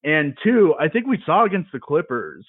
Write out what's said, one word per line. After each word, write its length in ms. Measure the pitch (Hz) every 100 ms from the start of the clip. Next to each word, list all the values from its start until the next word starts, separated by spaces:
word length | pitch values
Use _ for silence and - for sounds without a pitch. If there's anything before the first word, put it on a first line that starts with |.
And 340 | 147 156 147 127
two, 300 | 214 240 190 147
I 80 | 156
think 200 | 233 254
we 140 | 233 -
saw 200 | 180 220
against 260 | 190 170
the 80 | 131
Clippers 640 | - 147 165 123 78 69